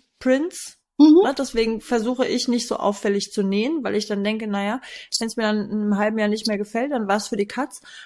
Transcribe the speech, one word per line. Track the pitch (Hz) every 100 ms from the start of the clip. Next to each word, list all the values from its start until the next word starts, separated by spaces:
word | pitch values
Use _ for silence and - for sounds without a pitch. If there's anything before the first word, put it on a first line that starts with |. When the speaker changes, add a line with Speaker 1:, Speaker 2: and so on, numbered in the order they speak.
| _ -
Speaker 1:
Prints. | 254 262 339 - - - _ -
Speaker 2:
Mhm. | 302 320
Speaker 1:
Ne, | 415 285
deswegen | 262 233 226 220
versuche | - 240 214 247 254
ich | 247 -
nicht | 240 -
so | -
auffällig | 202 208 208 202 -
zu | -
nähen, | 196 202 240 330
weil | 220
ich | 208 208
dann | 202
denke, | 202 214 214
na | 202
ja, | 202 247 - - - -
wenn's | 226 233
mir |
dann | 214 214 202
in | 214
einem | 208 202
halben | 208 220
Jahr | 208
nicht | 214 226
mehr | 202
gefällt, | 202 226 269
dann | 269 202
war's | 208 -
für | 214
die | 208
Katz. | - 302 - - -